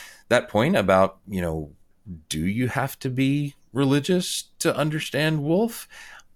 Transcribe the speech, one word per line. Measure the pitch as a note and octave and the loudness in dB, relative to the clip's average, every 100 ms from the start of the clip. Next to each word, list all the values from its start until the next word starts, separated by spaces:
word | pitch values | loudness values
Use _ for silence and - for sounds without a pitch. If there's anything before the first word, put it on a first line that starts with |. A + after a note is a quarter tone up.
| - - - | -20 -10 0
That | B2 - | 0 2
point | G#2 C#3 G3 | 0 2 2
about, | G2 F#2+ F#2+ - - | 4 4 4 0 -8
you | G2 | -4
know, | F2 D#2+ D2+ C#2+ _ _ G#2 E2+ - | -2 -4 -8 -16 _ _ -16 -14 -8
do | D#2 F2 | -4 -2
you | A2 B2+ | -2 -2
have | C3+ C3+ - | -2 -4 -6
to | C3+ | -6
be | B2+ C3+ C#3+ C#3+ - _ | 0 0 0 -4 -10 _
religious | B2+ C#3 C#3+ C#3+ F3+ F3+ - - - | 0 2 2 2 0 0 -8 -10 -4
to | E3+ - | -2 0
understand | D3+ D#3 - C3+ D#3 D#3 | 0 -2 -4 0 0 0
Woolf? | C#3+ F3 A#3 - - - - - - | 2 2 0 -4 -16 -20 -20 -20 -20